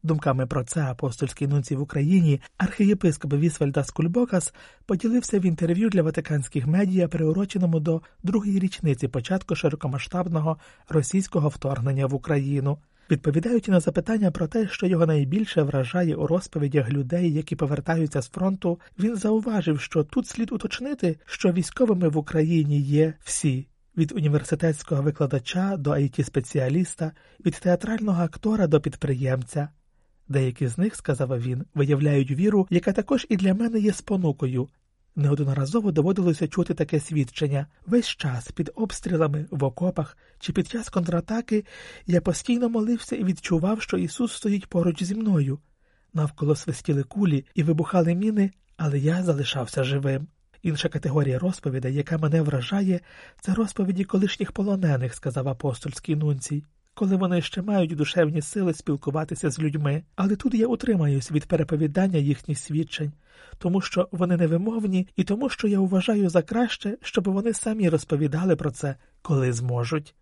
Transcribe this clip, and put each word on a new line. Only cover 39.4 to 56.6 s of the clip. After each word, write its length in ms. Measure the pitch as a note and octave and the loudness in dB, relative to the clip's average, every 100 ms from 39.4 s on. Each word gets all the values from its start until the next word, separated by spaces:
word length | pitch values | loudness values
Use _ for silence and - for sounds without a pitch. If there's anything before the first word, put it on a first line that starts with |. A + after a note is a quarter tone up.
| D3+ | -6
в 120 | D3+ | -2
окопах 540 | C#3 - F3+ F3+ D#3 - _ _ | -2 0 -2 -2 -6 -8 _ _
чи 140 | - | -6
під 140 | G3 F#3 | -2 -2
час 220 | A#3 A3 | -4 -4
контратаки 760 | - E3+ E3+ E3+ A3+ A#3+ G#3+ G#3 - - - - | -4 -2 -2 -2 -6 -2 -2 -2 -16 -20 -16 0
я 140 | F3 | 0
постійно 480 | F#3 F3 - A#3+ A#3+ | 2 -4 0 0 2
молився 460 | A#3 G#3+ A#3 - - | 0 0 -2 -4 -4
і 80 | |
відчував, 580 | F#3+ F3 - E3+ F3+ A3 | -2 -2 0 0 0 -2
що 160 | - F3+ | -2 -2
Ісус 340 | F3 - A#3+ | -2 -2 -4
стоїть 340 | - A3 G3+ - | -2 -2 -2 -2
поруч 360 | F3+ F3 D#3+ | 0 0 0
зі 120 | F3+ G#3 | -4 -2
мною. 440 | A3 F3+ C3+ C3+ _ _ _ _ _ | 2 2 2 -2 _ _ _ _ _
Навколо 420 | D#3 D3+ - D3 D3 | -2 -2 -2 0 0
свистіли 480 | - B2+ - C#3+ | -2 -6 -2 -2
кулі 420 | C3+ - G3 C#3+ C3+ - | 0 0 2 2 -2 -2
і 80 | |
вибухали 520 | D3+ D#3+ E3 F#3 E3+ F3 | 2 2 2 2 2 2
міни, 360 | G#3 G#3+ G3 - _ - | 0 2 0 -2 _ -4
але 220 | D#3+ C#3 | -2 2
я 240 | C#3+ F3 | 0 0
залишався 600 | F3+ C#3+ B2+ C#3 A#2 - | 0 0 0 -4 -4 -2
живим». 440 | C3 C#3 C#3 C3+ D3+ _ _ _ | -2 0 0 -2 -6 _ _ _
Інша 260 | F3 D3+ E3 | -4 -2 -2
категорія 500 | D#3 C#3 C#3+ C#3 B2+ | -2 -2 0 0 0
розповідей, 540 | F3 F3+ D3 C3 B2+ | -2 -2 -4 -4 -2
яка 240 | C#3 C#3+ D#3+ | -2 -2 0
мене 240 | D#3 D#3+ | 2 2
вражає, — 580 | D3+ C#3+ A#2+ G3 F#3+ F3 - - - _ | 2 0 -2 0 2 0 -2 -20 -20 _
це 120 | - | -2
розповіді 500 | F#3+ A3 - F#3+ F#3 | 0 0 0 -2 0
колишніх 480 | G3 A#3 G3 - G3+ | 0 2 0 -2 -6
полонених, 600 | - G3+ G3 F3+ C3+ B2+ | -4 -2 0 2 0 -2
сказав 340 | - C#3+ B2+ C3 | -6 -6 -4 -4
апостольський 680 | B2 C#3+ A#2+ D3+ - - D3+ | -4 -4 -4 -8 -10 -4 0
нунцій, 480 | D3+ C#3 - D3 | 0 -2 -4 -6